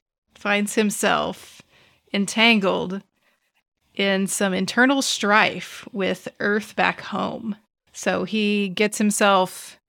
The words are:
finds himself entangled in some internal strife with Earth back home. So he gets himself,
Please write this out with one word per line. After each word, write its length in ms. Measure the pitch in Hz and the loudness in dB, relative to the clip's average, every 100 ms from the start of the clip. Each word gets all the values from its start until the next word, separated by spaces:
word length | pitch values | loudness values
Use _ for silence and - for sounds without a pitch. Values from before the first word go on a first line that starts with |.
| _ _ _ _ | _ _ _ _
finds 380 | 202 202 208 - | -2 -2 0 0
himself 840 | 208 - 202 76 165 - - - _ _ _ _ _ | 0 0 0 0 -2 -8 -16 -20 _ _ _ _ _
entangled 880 | 196 196 220 233 220 185 175 180 196 - _ _ _ _ _ _ _ _ - | -4 -2 2 4 4 2 0 -4 -8 -12 _ _ _ _ _ _ _ _ -2
in 320 | 196 190 196 | 0 2 0
some 260 | - 202 | 0 -2
internal 480 | 185 185 - 254 277 | 0 0 4 4 4
strife 840 | - - 202 214 190 180 - - - | 0 -2 2 4 4 0 -10 -16 -10
with 360 | 208 185 180 - - | -4 -2 -2 -8 -4
Earth 360 | 208 214 208 - | -2 -2 -2 0
back 260 | 180 - | 0 -2
home. 540 | - 185 185 - 220 202 _ _ _ | -8 -6 -6 -6 -10 -10 _ _ _
So 300 | - 190 185 | -6 -2 -2
he 460 | 185 214 208 208 196 | -2 -2 0 0 -2
gets 280 | 180 208 - | -2 -2 0
himself, 840 | 208 - 202 190 180 - - - | 0 2 4 4 2 -4 -18 -20